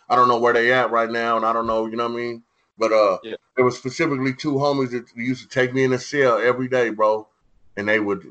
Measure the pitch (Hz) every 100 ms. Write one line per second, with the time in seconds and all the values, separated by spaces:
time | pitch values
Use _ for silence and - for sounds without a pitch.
0 | - 120 123 117 120 117 117 127 113 117
1 | 113 117 117 113 113 117 113 113 110 113
2 | 117 117 120 117 _ _ _ - 110 110
3 | 101 92 113 - _ - 123 123 131 127
4 | 156 135 131 127 151 135 143 139 127 120
5 | 120 117 123 127 - 135 127 131 131 123
6 | - 143 131 110 120 123 127 127 117 107
7 | 107 107 - _ _ _ _ - 104 110
8 | 101 95 80